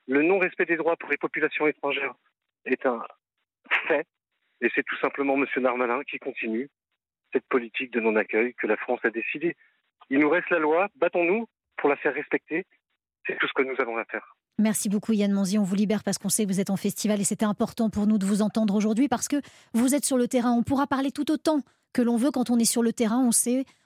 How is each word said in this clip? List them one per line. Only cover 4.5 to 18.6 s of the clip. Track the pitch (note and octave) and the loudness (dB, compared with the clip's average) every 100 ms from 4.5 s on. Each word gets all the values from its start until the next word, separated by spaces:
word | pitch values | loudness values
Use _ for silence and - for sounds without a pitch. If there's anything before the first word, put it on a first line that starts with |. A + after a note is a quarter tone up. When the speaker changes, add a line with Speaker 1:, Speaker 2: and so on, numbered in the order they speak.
| - | -4
Speaker 1:
et | C#3+ - | -2 -2
c'est | - | -4
tout | - | -2
simplement | C3+ - C#3 C#3 | -2 -2 0 0
monsieur | C3 C3 | 0 0
Darmanin | B2+ B2 B2 B2 | 0 0 0 -2
qui | D3 C3+ | -6 -10
continue | C#3+ B2 A#2+ A2 C#3+ _ _ _ _ _ _ | -10 -8 -6 -4 -6 _ _ _ _ _ _
cette | C3 - | -4 -2
politique | B2+ A#2 - C3 | -4 -2 -8 -6
de | A#2 | -2
non-accueil | A2+ G#2+ G2 A2 A#2+ | 0 2 0 0 0
que | - G#2+ | -2 -2
la | G#2+ | -2
France | - A#2+ | -2 -2
a | A#2 | -2
décidée. | A2 - D3 E3 - _ _ _ _ - | -4 -6 -4 -4 -6 _ _ _ _ -4
Il | C3+ | 2
nous | D3+ | 2
reste | E3+ E3+ | 2 0
la | F3 | 0
loi, | D3+ D#3+ G3 - | 2 2 0 0
battons-nous | E3+ F3+ E3+ G#3+ A3+ _ _ - | 0 2 2 0 -4 _ _ -2
pour | C#3+ | 0
la | C#3+ | 0
faire | D3+ | 0
respecter, | C3+ C#3+ D3 - D#3+ - _ _ _ _ _ - | -2 -2 -4 -2 -6 -6 _ _ _ _ _ -8
c'est | B2+ | -4
tout | - | -2
ce | |
que | - | 0
nous | C3+ B2+ | -2 -2
avons | A#2+ A#2 | -4 -4
à | G#2+ | -6
faire. | A2 - _ _ - | -8 -10 _ _ 0
Speaker 2:
Merci | A3 G#3 G#3+ | 0 0 -2
beaucoup | G3+ - | -2 0
Yann | A3 G3+ | 0 2
Manzi, | G3 F#3+ G#3 | 0 0 0
on | |
vous | F#3+ G3 | 0 0
libère | G#3 G#3 | 0 0
parce | G3+ F#3+ | -2 -4
qu'on | G3 | -2
sait | - | -2
que | G#3 | 0
vous | F#3+ | 0
êtes | G3 | -2
en | G3 | -2
festival | G3+ - G3+ G#3+ | -2 -2 -2 0
et | |
c'était | G3+ G#3+ G#3+ | -2 0 0
important | G#3 A3+ - A3+ | 0 -2 -2 -2
pour | G#3 G#3 | 0 2
nous | A3 | 2
de | F#3+ | 2
vous | G3+ | 2
entendre | G#3+ - | 0 0